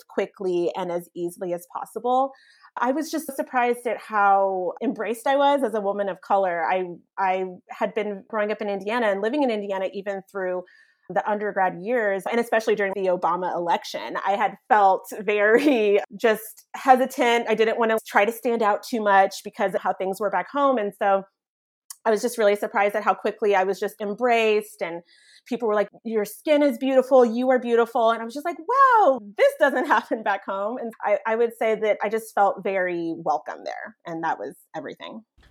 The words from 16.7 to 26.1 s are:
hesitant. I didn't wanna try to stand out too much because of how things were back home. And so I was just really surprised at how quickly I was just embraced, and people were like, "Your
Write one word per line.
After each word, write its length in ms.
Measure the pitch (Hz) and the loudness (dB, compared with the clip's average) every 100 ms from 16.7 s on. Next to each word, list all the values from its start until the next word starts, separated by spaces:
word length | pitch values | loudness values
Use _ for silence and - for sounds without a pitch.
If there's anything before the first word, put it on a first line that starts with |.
hesitant. 720 | - 277 254 254 - 240 233 233 | 0 4 4 4 0 2 2 2
I 60 | |
didn't 240 | 220 220 226 | 2 2 2
wanna 200 | 226 220 - | 0 0 0
try 180 | 226 | 0
to 80 | 202 | 2
stand 300 | 226 254 226 | 0 -2 0
out 200 | 208 208 | 0 0
too 180 | - 233 | -2 -2
much 420 | 208 196 196 - | 4 4 4 0
because 300 | 208 - 202 | -12 -4 -4
of 60 | 196 | -2
how 120 | 202 | -4
things 280 | 190 190 196 | -4 -4 -4
were 100 | 208 | -4
back 200 | 190 180 | -4 -4
home. 280 | 285 277 254 | 0 0 2
And 140 | 202 - | -2 -2
so 260 | 202 196 190 _ _ _ _ _ - - | 0 0 -2 _ _ _ _ _ -20 -6
I 60 | 226 | -2
was 120 | 208 | 0
just 160 | 233 226 | 0 0
really 180 | 208 202 | 2 2
surprised 380 | 208 220 202 | 0 0 0
at 100 | 214 | 0
how 100 | 202 | 0
quickly 400 | 190 214 202 208 | 0 -2 -2 2
I 100 | 196 | 2
was 140 | 190 190 | 2 -2
just 220 | 202 - | -6 -6
embraced, 800 | 202 208 247 233 220 214 214 - | -8 -2 0 2 2 0 -2 -8
and 220 | 175 170 - _ _ - - | -8 -8 -14 _ _ -20 -8
people 220 | 247 233 | -4 0
were 60 | |
like, 140 | 208 202 - | 0 -2 -6
"Your 200 | 226 | -6